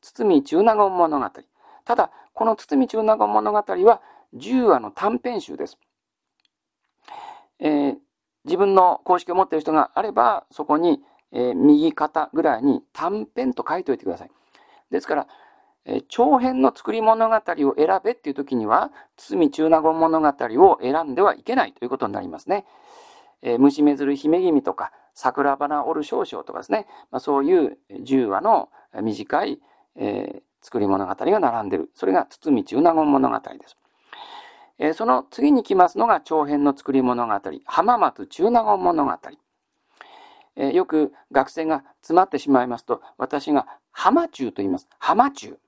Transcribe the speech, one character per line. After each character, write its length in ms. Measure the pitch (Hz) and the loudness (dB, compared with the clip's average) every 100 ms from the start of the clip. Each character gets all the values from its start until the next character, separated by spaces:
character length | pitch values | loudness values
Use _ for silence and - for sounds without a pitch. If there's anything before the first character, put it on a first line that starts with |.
堤 420 | - - 220 170 | -16 -4 2 2
中 180 | 139 160 | 2 2
納 140 | 220 214 | 2 4
言 200 | 202 185 | 2 2
物 240 | 165 151 | 0 0
語。 100 | 110 - - _ _ - - | -4 -8 -20 _ _ -20 -4
た 100 | 233 | 0
だ、 160 | 202 - _ | 0 -2 _
こ 120 | - 226 | -4 -2
の 100 | 220 | -2
堤 320 | - - 254 | -2 0 0
中 140 | 220 | 0
納 140 | 214 214 | 0 2
言 100 | 208 | 2
物 240 | 214 214 | 0 0
語 60 | 208 | -2
は、 440 | 208 185 196 220 - - _ | -2 4 6 4 0 -20 _
十 320 | - 190 254 233 | -16 -4 0 4
話 140 | 147 | 2
の 120 | 110 | 2
短 280 | - 208 240 | -4 -4 -2
編 180 | 247 233 | -6 -8
集 160 | - - | -10 -12
で 100 | - | -12
す。 120 | - _ _ _ _ _ _ _ _ _ _ _ _ - - - - _ _ | -12 _ _ _ _ _ _ _ _ _ _ _ _ -20 -20 -20 -20 _ _
え 80 | 156 | -2
ー、 300 | 151 143 - _ _ _ _ 147 | 0 0 -4 _ _ _ _ -6
自 120 | 175 | 0
分 180 | 196 196 | 2 4
の 260 | 180 - | 4 0
公 160 | - 180 | -2 -2
式 120 | - | -2
を 40 | 180 | -2
持 80 | |
っ 40 | 190 | -2
て 80 | 160 | -2
い 20 | |
る 40 | |
人 100 | 151 | -2
が 200 | 156 139 - | 0 0 -2
あ 60 | |
れ 100 | 208 | -4
ば、 340 | - 120 104 - | 0 2 0 -6
そ 140 | - 151 | -14 -2
こ 120 | 151 | 0
に、 240 | 170 143 _ _ _ | 2 0 _ _ _
え 200 | - 123 | -4 -4
ー、 40 | 90 | 2
右 380 | 143 147 160 | 6 6 4
肩 360 | 143 151 - 151 | 0 -4 -2 -4
ぐ 100 | - | -2
ら 160 | 170 117 | 0 0
い 40 | |
に 200 | 139 127 _ | 0 0 _
短 340 | - 165 208 214 - | -8 -6 -4 -8 -6
編 180 | - | -6
と 120 | - 120 | -4 -6
書 100 | 165 | -6
い 60 | |
て 80 | 180 | -4
お 40 | 120 | -4
い 20 | |
て 60 | |
く 80 | - | -4
だ 60 | 87 | -8
さ 80 | 85 | -12
い。 60 | _ _ _ _ _ _ | _ _ _ _ _ _
で 80 | - | -8
す 80 | - | -4
か 80 | 151 | -6
ら、 120 | - _ - _ _ _ - | -6 _ -20 _ _ _ -8
え 120 | - | -8
ー、 80 | - | -8
長 320 | - 247 277 | 0 2 4
編 220 | 254 254 | 0 0
の 120 | 262 - | 0 0
作 160 | - | -6
り 100 | 220 | -2
物 280 | 220 226 226 | 2 2 2
語 60 | 220 | 0
を 400 | - 165 139 139 | -2 -2 0 2
選 240 | 156 190 | 0 0
べ 80 | 202 | -2
っ 40 | 247 | -6
て 140 | - | -8
い 40 | |
う 20 | 139 | -8
時 200 | 139 127 | -4 -4
に 100 | 107 | 2
は、 260 | 123 262 - - - | 2 0 -8 -20 -16
堤 320 | - 196 156 | -8 0 0
中 200 | 143 160 | 2 2
納 120 | 160 | 4
言 160 | 160 160 | 2 2
物 240 | 165 160 | 0 2
語 60 | 156 | 0
を 520 | 139 120 117 190 160 | -2 -4 4 4 4
選 240 | 127 151 160 | -2 -2 -4
ん 100 | 127 | 0
で 60 | |
は 140 | 196 - | 0 0
い 80 | |
け 120 | - 254 | -4 -2
な 100 | 135 | -2
い 80 | |
と 120 | _ - | _ -8
い 20 | |
う 20 | |
こ 80 | 135 | -6
と 100 | 113 | -4
に 60 | |
な 80 | 98 | -6
り 60 | 92 | -10
ま 120 | 78 | -14
す 100 | - | -6
ね。 160 | 196 - _ _ - - - _ _ | -6 -6 _ _ -20 -20 -20 _ _
え 140 | - 120 | -4 4
ー、 40 | |
虫 240 | 139 143 | 4 4
め 120 | 147 143 | 2 2
ず 100 | 139 | -2
る 100 | 139 | -4
姫 260 | 151 170 | 0 0
君 220 | 185 151 | 2 0
と 100 | - | 0
か、 180 | - - _ _ | -6 -10 _ _
桜 440 | - - - 143 139 | -6 -4 0 -2 0
花 280 | 143 147 143 | -2 -4 -4
お 80 | |
る 100 | 160 | -6
少 200 | 147 - 208 | -4 -4 -4
々 180 | 98 | -8
と 100 | - | -12
か 60 | - | -14
で 60 | - | -6
す 60 | |
ね。 160 | 220 202 - - | -6 -6 -20 -12
ま 60 | 127 | -10
あ、 20 | |
そ 200 | - 143 | -2 -2
う 60 | 139 | 2
い 200 | 180 135 | 2 2
う 120 | - _ - | -4 _ -18
十 260 | 113 135 117 | -2 0 0
話 140 | 98 | 0
の 280 | 202 202 - _ _ - | 2 0 0 _ _ -8
短 440 | 110 107 107 147 196 | -6 -6 -4 -2 -2
い、 140 | - _ _ _ - | -8 _ _ _ -10
え 440 | 107 101 - - | -6 -6 -8 -12
ー、 20 | _ _ | _ _
作 180 | - 123 | -10 -4
り 80 | 104 | 0
物 180 | 98 95 | 0 -2
語 80 | |
が 260 | 95 120 208 | -4 -2 0
並 280 | 156 117 104 | 0 -2 -4
ん 20 | |
で 80 | 87 | -4
る。 140 | 80 | -6
そ 120 | - - | -4 0
れ 80 | |
が 120 | 180 - | 0 0
堤 380 | - - 127 | -8 -2 -2
中 180 | 92 110 | 0 0
納 140 | 170 160 | 2 2
言 100 | 151 | 2
物 240 | 139 131 | 2 0
語 100 | 113 | -2
で 280 | - - - | -8 -18 -20
す。 100 | - _ _ _ - - - - - _ _ | -20 _ _ _ -20 -20 -20 -20 -20 _ _
え 100 | 151 | -4
ー、 40 | |
そ 120 | 160 226 | -2 0
の 200 | 254 - | 0 0
次 220 | - 277 | 0 4
に 120 | 277 | 4
来 120 | 214 190 | 2 4
ま 140 | 180 | 4
す 80 | 196 | 4
の 100 | 226 | 0
が 140 | 185 | 0
長 240 | - 160 143 | 0 -2 0
編 180 | 147 | 2
の 120 | 143 139 | 0 0
作 180 | - | -2
り 80 | 135 | 0
物 260 | 127 120 120 | 2 0 -2
語、 60 | 101 - 76 - | -4 -6 -14 -6
浜 320 | - 190 240 | -2 2 2
松 300 | 165 - 95 | 0 -2 -16
中 220 | - 190 | -2 2
納 140 | 240 220 | 2 2
言 180 | 202 | 0
物 220 | 180 165 139 | 2 0 -2
語。 60 | - - - _ _ _ _ _ _ - - - _ _ - | -4 -10 -20 _ _ _ _ _ _ -20 -20 -20 _ _ -6
え 140 | 139 | 0
ー、 20 | |
よ 140 | 170 185 | 0 2
く 280 | 156 151 - _ | 2 0 -2 _
学 180 | 139 135 | -2 -2
生 160 | - 160 | -4 -4
が 180 | 160 - _ | -4 -6 _
詰 140 | - 180 | 0 2
ま 80 | |
っ 60 | 190 | 2
て 100 | 147 | -2
し 100 | - | 2
ま 140 | 135 | 2
い 40 | 123 | 2
ま 100 | 120 | -8
す 80 | - | -6
と、 160 | 113 - _ | -8 -8 _
私 340 | 131 147 139 | -8 -6 -2
が 160 | 147 - - _ | -2 -2 -14 _
浜 360 | - - 269 339 | -2 2 2 0
中 220 | - 117 | -6 -8
と 100 | - | -6
言 60 | 98 | -4
い 20 | |
ま 100 | 277 | -4
す。 80 | - _ | -8 _
浜 320 | - 190 269 | -2 4 4
中。 260 | 285 - - | 2 -18 -20